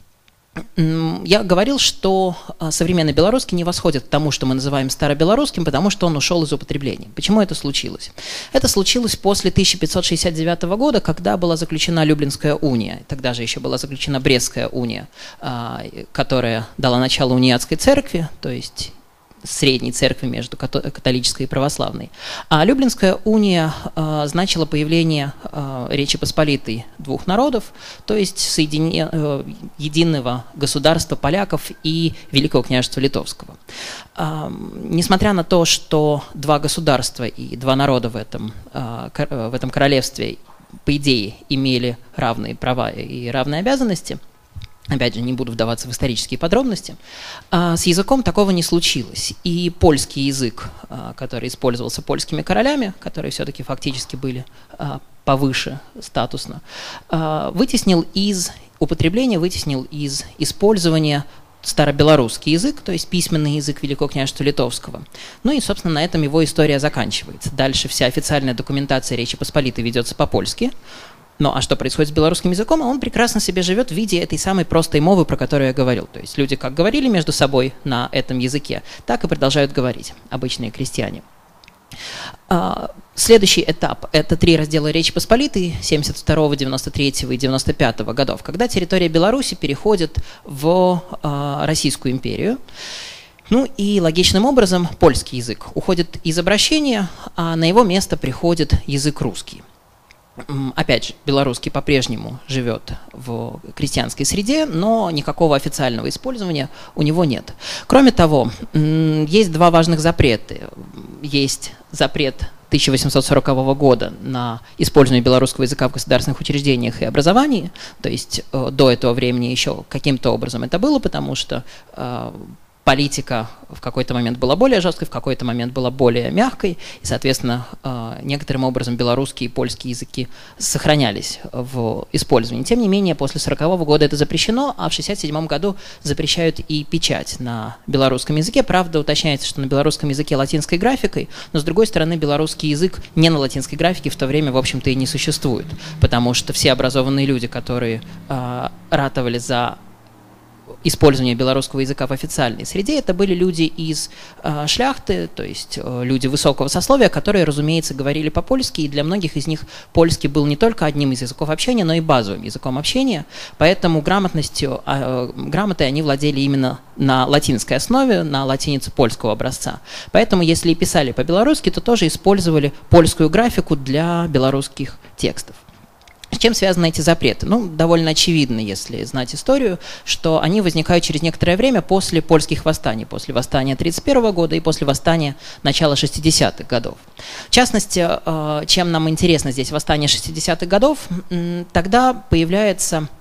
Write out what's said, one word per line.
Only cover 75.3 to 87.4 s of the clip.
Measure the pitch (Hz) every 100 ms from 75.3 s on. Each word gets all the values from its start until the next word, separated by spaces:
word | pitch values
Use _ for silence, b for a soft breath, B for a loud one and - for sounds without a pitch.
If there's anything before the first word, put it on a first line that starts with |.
| 143
которую | 123 147 131
я |
говорил. | 131 127 113 82
То | -
есть | - -
люди | 135 131
как | 131
говорили | 143 190 269 269
между | 190 151
собой | - 139 135 127 - 143
на | 123 -
этом | 135 131 127
языке, | 127 139 - 101 - B -
так | -
и | 175
продолжают | 151 135 143 139
говорить | 143 127 - - - -
обычные | 127 127 - 117
крестьяне. | - 135 - 104 92 - - _ _ - _ - B B B B B -
А, | 180 185 - - - - -
следующий | - 226 196 175 160
этап — | - 160 - -
это | 156 - 160
три | - 160
раздела | 151 156 151
"Речи | 160 160
Посполитой" | 170 - 233 285 208 175 160
семьдесят | - 151 143 -
второго, | - 156 151 143
девяносто | 135 131 -
третьего | - 139 - 127
и |
девяносто | 127